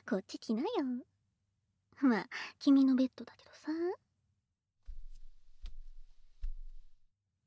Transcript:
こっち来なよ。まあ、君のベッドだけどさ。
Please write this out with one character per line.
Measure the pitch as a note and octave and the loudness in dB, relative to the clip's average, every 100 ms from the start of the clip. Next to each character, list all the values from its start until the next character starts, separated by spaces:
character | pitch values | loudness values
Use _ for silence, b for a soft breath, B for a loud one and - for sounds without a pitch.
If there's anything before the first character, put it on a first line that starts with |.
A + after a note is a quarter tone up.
| - | -4
こ | G3 | -4
っ | |
ち | - - | -4 -12
来 | - | -4
な | A3 | -2
よ。 | F4+ A#4 C4 B3 D#4+ _ _ _ _ _ _ _ _ - | 0 0 0 -2 -8 _ _ _ _ _ _ _ _ 2
ま | C4+ G#3+ | 4 4
あ、 | - B B B | 0 B B B
君 | - C#4 C4+ | 6 8 8
の | B3+ | 6
ベ | C4 | 2
ッ | |
ド | - A#3 | -2 -18
だ | - | -18
け | |
ど | - - | -20 -14
さ。 | - D#4+ F4 G#4 _ _ _ _ _ _ _ _ - - - - - - - - - - - - - - - - - - - - - - _ _ _ _ | -6 -2 -2 -4 _ _ _ _ _ _ _ _ -12 -10 -10 -12 -14 -16 -20 -16 -14 -12 -12 -14 -18 -20 -20 -8 -6 -6 -10 -14 -16 -20 _ _ _ _